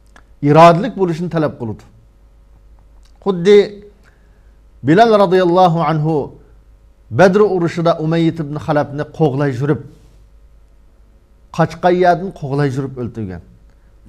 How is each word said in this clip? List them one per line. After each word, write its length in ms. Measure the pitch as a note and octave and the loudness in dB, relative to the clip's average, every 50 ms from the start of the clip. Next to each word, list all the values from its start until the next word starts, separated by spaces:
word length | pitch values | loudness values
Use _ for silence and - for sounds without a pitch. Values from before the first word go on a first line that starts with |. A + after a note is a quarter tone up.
| _ _ _ - - _ - _ - | _ _ _ -20 -20 _ -16 _ 0
İradilik 540 | C#3+ D3+ D#3 E3 E3+ E3+ D#3+ A3 C4 F#3+ | 2 6 8 8 6 6 4 -2 -6 -4
buluşunu 340 | G3 F#3+ F3 E3+ D#3 F3 E3+ | -4 -4 -4 -2 -6 -8 -6
talep 280 | E3 E3 D3+ C#3 - - | -4 -4 -4 -4 -6 -8
kılıdı. 240 | B2 A2 G#2 - - - _ - _ _ _ _ _ _ _ _ _ _ - - _ _ - _ _ _ _ - - - - _ - | -12 -12 -12 -12 -16 -20 _ -20 _ _ _ _ _ _ _ _ _ _ -20 -20 _ _ -20 _ _ _ _ -20 -20 -20 -20 _ -6
Xuddi 600 | G3 G3 F3 E3+ G3+ G#3 G#3 G3 - - - - - _ _ _ _ _ _ _ _ _ _ _ - _ _ _ - _ - - | -6 -4 -2 2 4 6 6 4 2 -6 -16 -20 -20 _ _ _ _ _ _ _ _ _ _ _ -20 _ _ _ -20 _ -8 0
Bilal 300 | B2+ D#3 G3 A#3 A#3 G#3+ G3+ | 2 4 4 4 4 4 2
radhiyallohu 600 | G3+ F3+ F3+ F#3 F#3 F3 E3+ F#3 F#3 F3+ D#3+ E3 | 2 2 2 2 2 2 2 4 2 2 2 0
anhu 520 | D#3+ D3 D#3+ D#3 D3 D#3 D#3+ D3 B2 - - - - - - - _ _ - _ _ _ _ _ _ _ | -2 -2 -2 -2 -2 -2 -2 -2 -4 -6 -12 -20 -20 -20 -20 -20 _ _ -20 _ _ _ _ _ _ _
Badr 300 | G#2+ A#2 F3 G3+ F#3 G#3 | 2 4 4 4 4 4
urushida 580 | G#3+ G3 F#3 F#3 E3+ E3 - F3 E3 E3+ D#3+ E3 | 2 2 2 -2 -2 -4 -4 -2 -2 -2 -2 0
Umayyid 400 | D#3+ D#3 E3 E3+ E3 E3 E3 E3 | -2 -2 -2 0 0 0 -2 -4
ibn 180 | E3 C#3 D3 | -10 -10 -10
Xalafni 480 | D3+ - - D3+ D3 D3 - C3+ C#3+ D3 - - - | -10 -6 -4 -2 -2 -2 -4 -6 -10 -10 -10 -4 -2
qo'g'lay 320 | D#3+ D3+ B2+ C#3 D3 C#3+ C3 A2+ | -2 -2 0 -2 -4 -4 -4 -4
yurib, 200 | C#3 C#3+ D3+ B2 - - - - - - _ - - _ _ - _ - _ _ - _ _ _ _ _ _ _ _ _ _ _ _ _ _ _ _ _ - | -2 -2 -2 -4 -4 -16 -20 -20 -20 -20 _ -20 -20 _ _ -20 _ -20 _ _ -20 _ _ _ _ _ _ _ _ _ _ _ _ _ _ _ _ _ -4
Qashqayyadni 760 | - D#3+ D#3+ - - - F3+ F3 F3+ F3+ F3 F3 D#3+ F#3 G3 F#3 - | -4 -4 -4 -4 -4 -2 -2 0 2 2 2 0 0 -4 -12 -12 -12
qo'g'lay 280 | D3+ C3 C3+ C#3+ D3 C#3+ B2 | -10 -8 -4 -4 -4 -2 -4
yurib 180 | C3+ C3+ C3+ C3+ B2 | -6 -8 -8 -10 -10
o'ltirgan. 440 | B2 A#2+ A#2 A#2 G#2+ F#2 F#2 E2+ - - - _ _ - - _ _ _ _ _ _ | -12 -12 -10 -10 -12 -10 -12 -14 -16 -20 -20 _ _ -20 -20 _ _ _ _ _ _